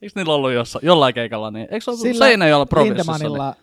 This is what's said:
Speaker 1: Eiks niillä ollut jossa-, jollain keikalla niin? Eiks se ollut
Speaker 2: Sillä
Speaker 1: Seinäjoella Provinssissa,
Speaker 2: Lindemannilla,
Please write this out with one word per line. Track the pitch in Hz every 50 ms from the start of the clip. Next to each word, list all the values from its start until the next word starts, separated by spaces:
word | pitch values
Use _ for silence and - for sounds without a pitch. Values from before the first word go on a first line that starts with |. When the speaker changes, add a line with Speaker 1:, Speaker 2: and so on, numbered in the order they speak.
Speaker 1:
Eiks | 208 208 _
niillä | 202 180 156 151
ollut | 143 135 131
jossa-, | 123 120 117 - - 135
jollain | 135 165 180 156 135 127 117
keikalla | 120 117 107 113 107 107 107
niin? | 107 110 - -
Eiks | - 220 -
se | 247
ollut | 240 233
Speaker 2:
Sillä | 226 247 240 226 269
Speaker 1:
Seinäjoella | 262 226 196 175 156 151 147 135
Provinssissa, | - 165 160 220 214 196 180 165 160 160
Speaker 2:
Lindemannilla, | 151 151 151 143 139 139 135 - _